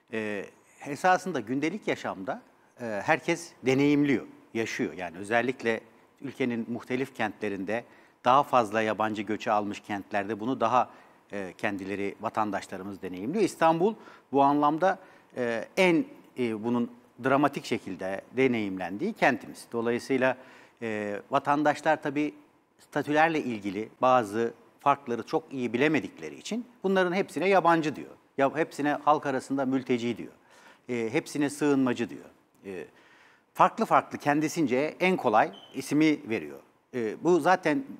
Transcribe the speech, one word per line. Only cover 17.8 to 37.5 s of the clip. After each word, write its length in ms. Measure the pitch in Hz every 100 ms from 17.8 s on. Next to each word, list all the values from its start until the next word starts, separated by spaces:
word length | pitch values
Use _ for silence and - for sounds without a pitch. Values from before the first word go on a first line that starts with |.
| - 90 95 98 - 113
deneyimlendiği 760 | 131 120 101 92 87 101 185
kentimiz. 540 | 220 160 120 - - -
Dolayısıyla, 640 | 117 117 120 - 135 127 123 - - - -
e, 380 | 113 107 104 101 -
vatandaşlar 720 | 135 143 147 147 147 160 151
tabii 340 | 151 139 151 - _ _ _ _
statülerle 640 | _ 147 143 151 160 156
ilgili 460 | 123 110 98 95 110 -
bazı 520 | 127 127 104 107 117 - - _
farkları 440 | 143 135 - 117
çok 300 | - 156 -
iyi 200 | 135 120
bilemedikleri 640 | 117 151 147 95 - 78 73
için 300 | - 226 233 _
bunların 300 | 190 190 180
hepsine 360 | 180 135 143 180
yabancı 460 | 190 165 165 156 107
diyor. 160 | 65 - _ -
Ya, 180 | 135 135
hepsine 380 | 160 - 147
halk 320 | 143 - 151 143
arasında 400 | 131 - 135 131
mülteci 520 | 131 127 123 120 107
diyor. 140 | - - _ - - - -
E, 200 | 120 113
hepsine 380 | 143 165 147 143
sığınmacı 600 | 139 147 139 131 117 113
diyor. 160 | 65 - _ _ _ 98
E, 200 | 92 - _ _ - _ _ _
farklı 320 | - 170 - 220
farklı 320 | 151 - 120
kendisince 800 | 147 147 156 170 143 123 151 -
en 180 | 185 180
kolay 340 | 127 107 151 - -
ismi 560 | 135 - 143 156 147 107
veriyor. 300 | 110 73 69 - _ _
E, 300 | 127 110 92
bu 160 | 143 175
zaten 440 | 147